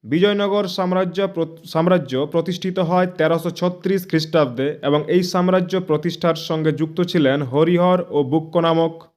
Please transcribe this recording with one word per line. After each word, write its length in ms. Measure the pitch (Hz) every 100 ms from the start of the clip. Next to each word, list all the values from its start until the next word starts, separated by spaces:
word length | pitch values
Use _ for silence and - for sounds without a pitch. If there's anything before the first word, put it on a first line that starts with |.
বিজয়নগর 640 | 110 156 202 202 202 202 196
সাম্রাজ্য 600 | 190 180 185 185 170 196
প্র-, 300 | 175 160 - -
সাম্রাজ্য 600 | 160 170 180 127 131 151
প্রতিষ্ঠিত 520 | 170 170 180 190 185
হয় 280 | 170 180 180
তেরোশো 420 | 180 160 165 170
ছত্রিশ 580 | 175 180 180 190 196 185
খ্রিস্টাব্দে 720 | 160 156 165 139 120 139 151
এবং 220 | 143 147 147
এই 160 | 180
সাম্রাজ্য 580 | 180 185 180 185 180 190
প্রতিষ্ঠার 540 | 185 151 170 165 175 156
সঙ্গে 360 | - 160 156
যুক্ত 300 | 143 156 160
ছিলেন 400 | 175 175 139 139
হরিহর 640 | 135 139 165 175 180 180 -
ও 140 | 147
বুক্ক 340 | 135 156 160 175
নামক 460 | 165 165 165 165 -